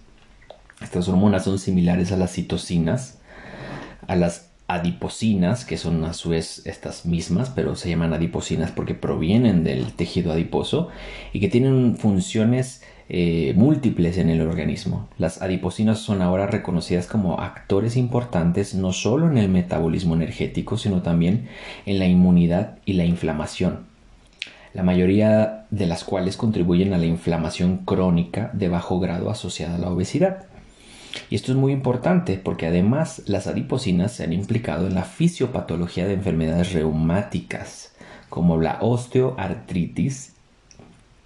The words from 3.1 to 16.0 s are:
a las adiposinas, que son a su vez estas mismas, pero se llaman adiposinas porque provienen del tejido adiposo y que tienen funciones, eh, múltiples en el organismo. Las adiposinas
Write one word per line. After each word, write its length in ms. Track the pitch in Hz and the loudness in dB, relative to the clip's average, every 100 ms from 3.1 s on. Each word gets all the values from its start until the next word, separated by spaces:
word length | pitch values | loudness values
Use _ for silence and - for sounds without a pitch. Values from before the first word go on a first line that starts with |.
| - - - - - - - - - - | -18 -20 -20 -18 -16 -14 -14 -14 -16 -2
a 100 | 90 | 2
las 340 | 85 - - _ - | 2 -2 -16 _ -6
adiposinas, 1000 | 90 87 87 87 - 113 98 90 113 | -2 -2 -4 -8 -2 0 2 2 0
que 140 | - 82 | -4 -6
son 260 | 85 82 | -2 -2
a 80 | 80 | -2
su 180 | 85 85 | -6 -2
vez 360 | 82 - - 80 | -2 -2 -10 -12
estas 400 | - - - 85 | -12 -14 -8 -4
mismas, 420 | 85 - 90 131 | -2 0 -2 0
pero 260 | - - - | -2 -2 -2
se 120 | 90 | -2
llaman 240 | 82 85 | 0 0
adiposinas 580 | 113 85 78 - 80 80 | 0 -2 -4 -4 -2 -4
porque 220 | - - | -4 -6
provienen 720 | - - 76 80 113 120 87 | -4 -2 -2 2 4 6 4
del 280 | 80 65 58 | 2 -2 -4
tejido 400 | - 87 92 85 | -4 -4 -2 0
adiposo 560 | 80 85 73 - 139 175 - - - - | 0 0 -2 0 -2 -4 -8 -16 -16 -8
y 80 | - | -2
que 80 | 101 | 2
tienen 480 | 120 135 131 123 - | 2 4 4 4 2
funciones, 840 | 110 95 - 113 110 127 131 - - - - | 2 2 0 2 2 2 -2 -8 -20 -20 -6
eh, 460 | 87 85 82 71 90 | 0 2 2 2 4
múltiples 640 | 131 139 120 - 85 87 | 6 6 2 2 0 2
en 100 | 82 | 2
el 140 | 82 | 2
organismo. 680 | 80 85 78 69 87 90 - - | 0 0 -2 -4 -4 -6 -6 -4
Las 240 | 85 - | -4 -2
adiposinas 600 | 92 92 90 - 110 110 | -4 -2 -2 0 0 0